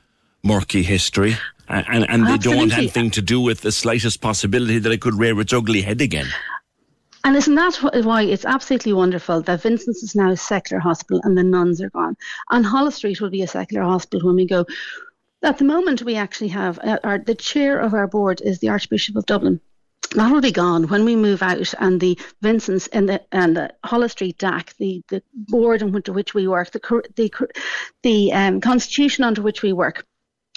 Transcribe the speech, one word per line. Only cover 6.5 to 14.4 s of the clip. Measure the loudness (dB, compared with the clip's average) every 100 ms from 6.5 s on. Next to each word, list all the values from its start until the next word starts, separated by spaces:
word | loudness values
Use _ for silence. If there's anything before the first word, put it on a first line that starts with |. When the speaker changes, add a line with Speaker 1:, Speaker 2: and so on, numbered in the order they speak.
| -14 -16 _ _ _ _ _
Speaker 2:
And | 2 4
isn't | 4 4
that | 4 0
wh-, | 0 2 2
why | 2
it's | 2 0
absolutely | 0 -2 0 -2 2
wonderful | 2 2 0 0 -2
that | 0 0
Vincent's | 0 0 -2 -6
is | -4
now | 2 2
a | 2
secular | -2 -4 -2 -2
hospital | -2 -2 -2 0
and | 2 4
the |
nuns | 4 4 2 0
are | -4
gone? | -4 -4 -6 -12 -14 -2
And | 0
Holles | 2 2 0
Street | -2 -4 -4
will | -4
be | -4
a | -4
secular | -6 -6 -2
hospital | 0 0 -2 -2 2
when |
we | 4